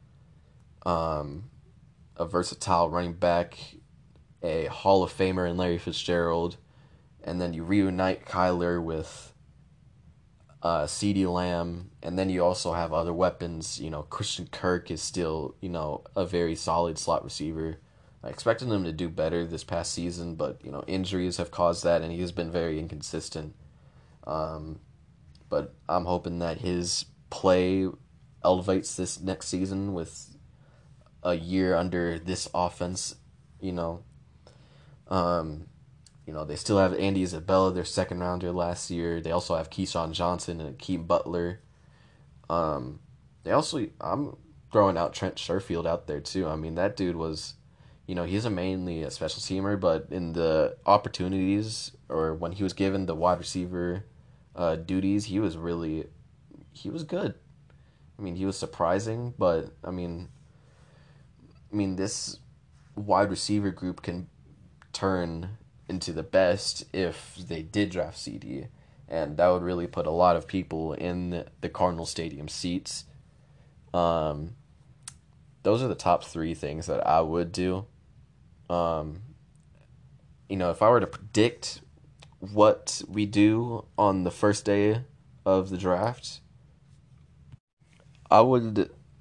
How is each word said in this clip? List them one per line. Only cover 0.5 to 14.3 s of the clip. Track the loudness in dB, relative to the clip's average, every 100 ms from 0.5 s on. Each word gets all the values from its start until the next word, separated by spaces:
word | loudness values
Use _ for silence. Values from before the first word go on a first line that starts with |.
| -20 -20 -8 -2
um, | 0 0 -2 -6 -10 -14 -20 -20 -20 -20 -20 -14 -8
a | -2
versatile | 0 -2 -4 0 2 2
running | 0 -4
back, | 0 2 2 0 -8 -18 -20 -20 -20 -20 -20 -20 -8
a | -4 -2 -4
Hall | 0 6 6
of | 4
Famer | 0 0 2 0
in | 0
Larry | 0 0
Fitzgerald, | -2 -4 0 2 4 2 0 -6 _ -20 -20 -20 _ -14
and | -8 -4
then | -4
you | -4
reunite | 0 2 4 2 2 0 -2
Kyler | 2 2 2 0 0
with, | -2 -4 -6 -12 -20 -20 -20 -20 -20 -20 -20 -20 -20 -20 -20 -20 -20 -4
uh, | 0 0
CeeDee | 0 0 0 2 2
Lamb, | 2 0 0 -2 -6 -12 -12
and | -6 -2
then | 0
you | 4
also | 2 2 -2
have | -2 0
other | 0 0
weapons. | 2 0 0 -8 -8 -8 -8
You | -8
know, | -8
Christian | -8 -6 -6